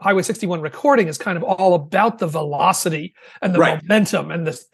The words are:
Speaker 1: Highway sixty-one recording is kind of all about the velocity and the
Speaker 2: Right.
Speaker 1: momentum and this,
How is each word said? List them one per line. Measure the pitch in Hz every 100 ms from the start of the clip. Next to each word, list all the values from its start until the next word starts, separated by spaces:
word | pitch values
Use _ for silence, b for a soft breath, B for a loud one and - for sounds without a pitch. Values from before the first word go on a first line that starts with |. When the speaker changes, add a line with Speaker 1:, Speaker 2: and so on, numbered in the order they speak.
Speaker 1:
Highway | 196 190
sixty-one | 175 226 190 175
recording | 151 - 294 277 175
is | 147
kind | - 175
of |
all | - 185 185
about | 175 147 185 226 226
the | 170
velocity | 160 151 143 180 185 180 160 170 _ B B
and | 196
the | 175
Speaker 2:
Right. | 160 160
Speaker 1:
momentum | 165 214 202 180 147
and | 165 156
this, | - -